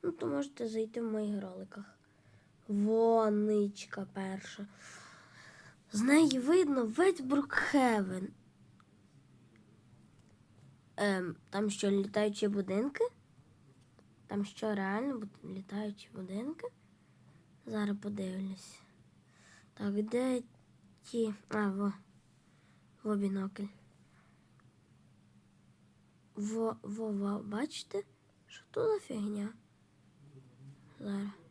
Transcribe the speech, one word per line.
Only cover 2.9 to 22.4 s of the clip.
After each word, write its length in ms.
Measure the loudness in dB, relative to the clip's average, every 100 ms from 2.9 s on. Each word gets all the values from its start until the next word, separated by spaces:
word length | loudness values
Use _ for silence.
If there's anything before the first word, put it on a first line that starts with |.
| 4 6 6 6 4 4 4 2 -2 -12 -10 -10
перша. 540 | -6 -6 -6 -10 -14 -14 -14 -20 -18 -20 -20 -20 -20 -20 -20 -20 -20 -8
З 100 | 0
неї 380 | 6 8 8 6
видно 460 | 6 6 6 4 2
весь 360 | 4 4 4
Брукхевен. 1080 | 2 2 2 0 4 4 6 4 2 -2 -8 -12 -20 _ -20 -20 -20 -20 -20 -20 -20 -20 -20 -20 -20 -20 -20 -20 -20 -20 -20 -20 -20 -20 -20 -20 -18 -2
Ем, 400 | 0 2 -2 -8 -8
там 200 | -2 -2
що, 220 | 0 2
літаючі 560 | 2 2 0 0 0 -2
будинки? 560 | 0 -2 0 -2 0 -2 -2 -20 -20 -20 -20 -20 -20 -20 -20 -20 -20 -8
Там 180 | -4 -4
що, 300 | -4 -2 0
реально 420 | 0 0 -2 -4
бу-, 320 | -8 -14 -12
літаючі 600 | -12 -8 -6 -6 -8 -16
будинки? 540 | -14 -8 -6 -6 -8 -12 -14 -20 _ _ -20 -20 -20 -20 -20 -6
Зараз 320 | -2 -2 -2
подивлюсь. 800 | -4 -4 -4 -4 -6 -8 -14 -20 -20 -20 -20 -20 _ -20 -20 -20 -20
Так, 300 | -6 -2 0
де 380 | 0 0 2 0 -2 -18 -20 -20 -20 -20
ті? 300 | -6 0 0 -2 -6
А, 200 | 0 0
во. 240 | 2 0 -2 -12 -20 _ -20